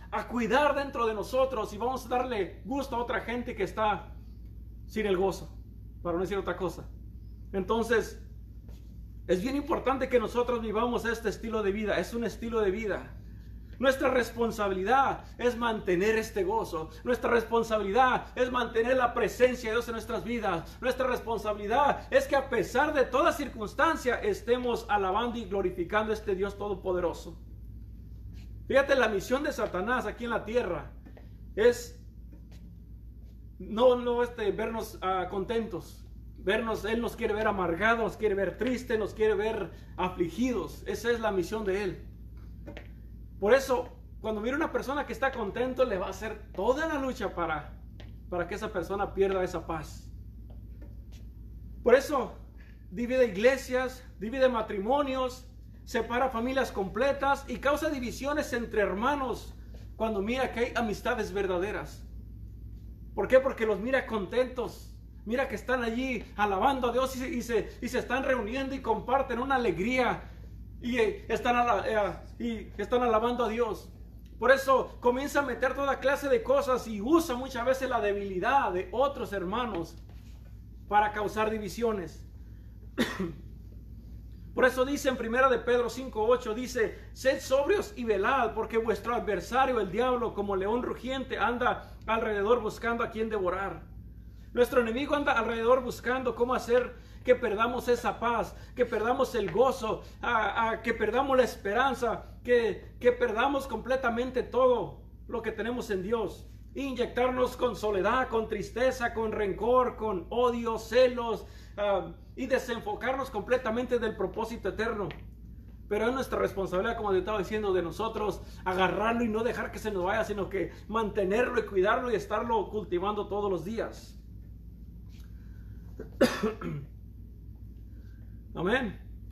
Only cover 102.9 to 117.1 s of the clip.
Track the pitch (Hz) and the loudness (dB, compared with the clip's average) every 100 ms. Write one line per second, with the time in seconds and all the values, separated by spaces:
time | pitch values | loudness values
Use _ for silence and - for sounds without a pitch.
102.9 | - 247 240 240 180 277 277 - 220 233 | 2 4 4 2 2 2 2 -2 -4 0
103.9 | 262 247 226 254 254 - 247 254 240 170 | 2 2 0 0 -2 0 4 6 6 0
104.9 | - - - - 160 220 - 226 247 214 | -8 -16 -16 -8 -6 -4 -4 -2 -2 -2
105.9 | 190 185 226 185 - - - - - 269 | -2 0 0 -2 -6 -14 -18 -12 -6 -4
106.9 | 240 226 240 254 254 247 - 247 196 214 | -2 -2 2 2 4 0 2 -2 0 0
107.9 | 190 196 254 254 226 214 208 170 226 254 | 2 4 2 2 0 0 -2 -4 2 2
108.9 | - 240 226 220 208 202 165 226 254 247 | 2 -2 0 -2 0 0 0 4 4 4
109.9 | - 220 185 - 226 247 233 233 226 - | 0 -2 -2 -2 2 4 2 0 -2 2
110.9 | 240 254 240 233 196 - - - - 208 | 6 6 4 -2 -2 -6 -16 -12 -2 2
111.9 | 196 165 - - - 247 247 254 233 415 | 2 0 -10 -14 -6 0 0 0 -4 -4
112.9 | 415 247 269 262 208 202 247 233 233 247 | -4 -2 -2 -2 -2 2 2 2 0 2
113.9 | 247 220 - 185 214 226 226 196 180 226 | 2 0 -2 -4 -2 -4 -4 -4 -2 -2
114.9 | 214 170 - - - - - - - - | -2 -4 -6 -14 -16 -16 -16 -16 -12 -2
115.9 | 208 226 262 247 202 196 196 180 180 226 | 0 2 0 0 0 0 0 -2 0 0
116.9 | 233 208 | 0 2